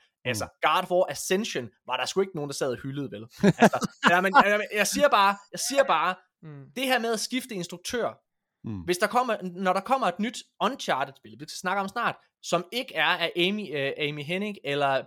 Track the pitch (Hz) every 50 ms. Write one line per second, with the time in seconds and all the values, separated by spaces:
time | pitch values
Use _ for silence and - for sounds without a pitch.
0 | _ _ _ _ - 123 120 107 123 - - _ - 151 156 180 185 170 180 180
1 | 185 - 143 - - - 185 190 226 - - 147 120 110 - _ _ - 127 131
2 | 127 - - 190 196 196 190 160 147 143 135 - 160 135 123 - - 135 135 143
3 | 143 110 101 104 113 - - - - 202 - - 226 202 - - 233 - - _
4 | - 269 170 180 185 190 196 277 196 202 208 208 202 - 202 208 196 196 196 285
5 | 285 285 262 208 196 196 202 202 - _ - 175 - - 262 277 269 - 170 156
6 | 160 180 185 - _ _ _ _ - 156 147 139 135 135 _ 247 269 254 254 240
7 | 226 226 226 214 - - 247 254 254 254 233 185 170 - 185 175 - - - 240
8 | 208 123 110 - _ _ _ _ _ _ _ _ - 120 107 95 82 175 180 175
9 | 220 202 220 247 254 240 214 - 185 185 175 185 196 185 180 - - - 262 269
10 | 233 185 - - 208 240 - - - _ _ - 180 220 269 - - - 151 131
11 | 139 139 135 _ - 107 107 113 151 - - - - 180 190 202 190 196 - 247
12 | 233 185 - - _ _ _ _ - - 175 170 180 - - 240 262 - - 160
13 | 151 160 180 160 170 160 - 175 175 185 208 214 202 143 147 143 139 139 - -
14 | 151 147 151 147 143 143 175 190 208 214 196 - - 143 143 143 143 139 135 131
15 | 123